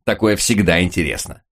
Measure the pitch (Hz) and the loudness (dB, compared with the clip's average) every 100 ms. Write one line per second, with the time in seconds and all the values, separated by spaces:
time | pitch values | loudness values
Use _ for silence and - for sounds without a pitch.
0 | - 104 107 101 - 104 87 85 90 - | -6 0 0 0 0 2 2 2 2 0
1 | 73 55 - - _ | -4 -4 -10 -16 _